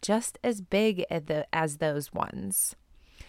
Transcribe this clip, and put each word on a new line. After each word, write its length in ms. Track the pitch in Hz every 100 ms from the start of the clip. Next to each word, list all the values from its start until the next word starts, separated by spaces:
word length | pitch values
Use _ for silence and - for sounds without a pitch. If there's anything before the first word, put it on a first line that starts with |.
just 380 | - 214 - -
as 160 | 240 214
big 460 | 185 196 220 185 -
as 140 | 170 151
the, 200 | 151 -
as 240 | 160 160 147
those 340 | 156 147 143
ones. 640 | - - - 196 185 - - _ - - -